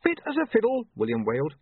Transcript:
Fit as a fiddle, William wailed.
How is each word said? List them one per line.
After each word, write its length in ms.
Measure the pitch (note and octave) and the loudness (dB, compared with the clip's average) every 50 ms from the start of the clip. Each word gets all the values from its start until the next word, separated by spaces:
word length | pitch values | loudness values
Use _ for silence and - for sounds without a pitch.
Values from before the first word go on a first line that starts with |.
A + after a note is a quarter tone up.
Fit 160 | _ E4+ E4+ - - | _ 2 0 0 -6
as 80 | - D4 | -6 -4
a 100 | C#4+ D#4+ - | -4 -4 2
fiddle, 320 | - A#3 G#3 A#3 C4 C4 A#3 _ _ | 0 2 2 2 0 0 -4 _ _
William 280 | - G#2+ A2 A#2 A#2 A2 | -4 -2 -2 0 -2 0
wailed. 300 | G#2+ A2+ B2+ C#3 D#3 C#3 _ | -2 0 0 -2 -4 -6 _